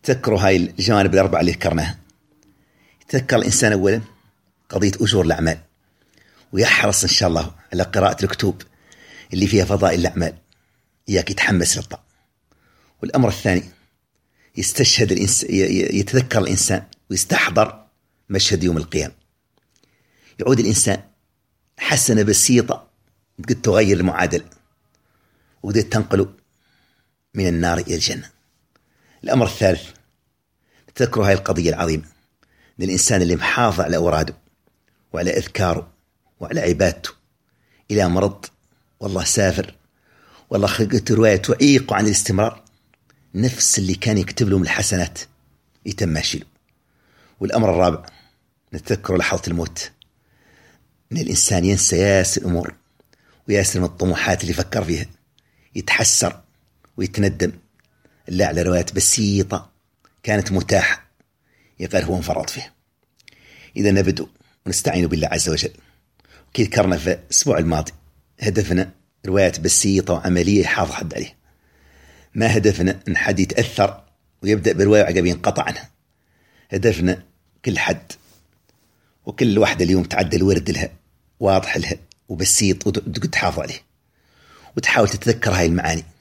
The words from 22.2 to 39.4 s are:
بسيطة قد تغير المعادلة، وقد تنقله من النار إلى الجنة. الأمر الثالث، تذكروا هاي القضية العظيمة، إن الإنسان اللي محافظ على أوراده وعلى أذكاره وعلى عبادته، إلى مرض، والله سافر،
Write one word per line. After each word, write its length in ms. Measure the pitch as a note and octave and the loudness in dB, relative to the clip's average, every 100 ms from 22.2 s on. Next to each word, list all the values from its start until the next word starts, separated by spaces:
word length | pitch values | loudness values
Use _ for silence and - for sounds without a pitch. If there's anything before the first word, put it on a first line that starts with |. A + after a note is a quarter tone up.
بسيطة 680 | G#2 G2+ - A#2+ A#2 - - _ _ _ _ - | 2 2 4 4 2 -6 -8 _ _ _ _ -18
قد 240 | - A#2+ | -6 -2
تغير 340 | A2+ G#2 G#2 F#2 | 2 4 4 4
المعادلة، 480 | F2+ D#2+ F2 E2+ - - _ _ _ _ _ _ _ _ _ _ | 2 0 -2 -2 -8 -20 _ _ _ _ _ _ _ _ _ _
وقد 220 | G2+ G#2 | -2 0
تنقله 500 | G#2 A2+ - G2 G2 - _ _ _ _ _ _ _ _ _ | 0 -2 0 0 0 -6 _ _ _ _ _ _ _ _ _
من 140 | G2+ F#2 | -4 -2
النار 300 | E2+ E2+ E2+ | 0 -2 -2
إلى 160 | F2+ | -4
الجنة. 360 | E2 - - - _ _ _ _ _ _ _ _ _ | -4 -4 -6 -14 _ _ _ _ _ _ _ _ _
الأمر 220 | - C3 G#2 | -2 0 0
الثالث، 440 | - G2 E2+ - - _ _ _ _ _ _ _ _ _ | 2 0 0 -6 -20 _ _ _ _ _ _ _ _ _
تذكروا 320 | - B2+ A2+ G2+ | -2 0 2 2
هاي 60 | |
القضية 380 | F#2+ - - E2 | 2 2 0 0
العظيمة، 340 | - E2+ D#2 D#2+ _ _ _ _ _ _ - | 0 -2 -4 -6 _ _ _ _ _ _ -8
إن 40 | |
الإنسان 380 | F#2+ F#2+ - G2+ | -4 0 2 2
اللي 140 | F2 F2 | 2 0
محافظ 440 | - - A#2 F2 | 0 0 0 0
على 160 | D#2+ E2+ | -2 0
أوراده 400 | E2+ D#2 D#2+ - _ _ _ _ _ _ _ | 0 0 -2 -8 _ _ _ _ _ _ _
وعلى 240 | E2 F2 F2 | -6 -2 -2
أذكاره 560 | - - F#2 D#2+ E2 _ _ _ _ _ | -4 -4 -2 -2 -6 _ _ _ _ _
وعلى 200 | D#2+ E3 | -8 -4
عبادته، 500 | F2+ - F#2 - - - _ _ _ _ _ _ _ | -2 2 0 0 -16 -18 _ _ _ _ _ _ _
إلى 180 | G#2 F2+ | 0 0
مرض، 380 | F2+ G2+ F#2+ - _ _ _ _ _ | 2 0 -4 -20 _ _ _ _ _
والله 240 | G2+ F#2 | -8 -6
سافر، 500 | E2+ - | -2 0